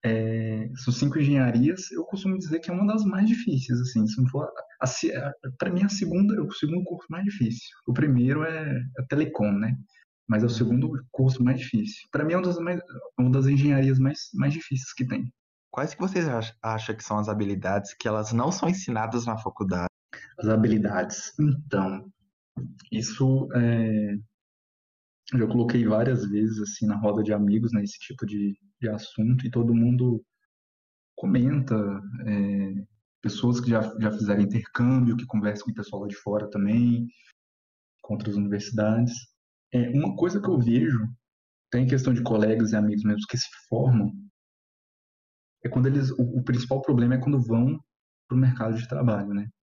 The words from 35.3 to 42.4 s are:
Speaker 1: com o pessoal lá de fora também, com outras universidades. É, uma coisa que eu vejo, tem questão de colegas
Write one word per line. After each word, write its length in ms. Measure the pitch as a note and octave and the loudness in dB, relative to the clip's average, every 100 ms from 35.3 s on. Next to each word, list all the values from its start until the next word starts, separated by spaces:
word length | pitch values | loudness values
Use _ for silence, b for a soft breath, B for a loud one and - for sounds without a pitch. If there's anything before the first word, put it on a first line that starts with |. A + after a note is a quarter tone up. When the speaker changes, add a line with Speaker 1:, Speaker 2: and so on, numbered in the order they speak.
| G#2+ G#2 G#2 - | -2 -2 -4 -6
Speaker 1:
com 60 | |
o 40 | G#2+ | -8
pessoal 260 | G2+ G2+ | -8 -8
lá 60 | G#2 | -8
de 100 | G2+ | -8
fora 320 | - G#2 G#2 | -4 -4 -2
também, 580 | G2+ G2+ A2+ A#2+ A#2+ A#2+ B B _ _ _ _ _ _ _ | -2 2 4 4 2 -2 B B _ _ _ _ _ _ _
com 120 | - | -8
outras 220 | G#2+ - G#2 | -6 -4 -2
universidades. 800 | G2+ G2+ - G#2+ G#2+ A2+ A#2+ - - _ _ _ _ | -2 -2 -4 -2 2 2 0 -2 -16 _ _ _ _
É, 160 | B2 A#2+ | -2 0
uma 240 | C3 F3+ - | 0 0 0
coisa 240 | F3 G3+ | 0 0
que 80 | G3+ | 0
eu 100 | E3 | 2
vejo, 480 | A#2 A#2 D#3+ B2 A2 - _ _ _ _ _ | 4 4 2 0 -2 -8 _ _ _ _ _
tem 160 | B2 C3 | 0 2
questão 260 | C3 C3+ | 2 2
de 80 | A#2 | 0
colegas 500 | A#2 A2 | 2 2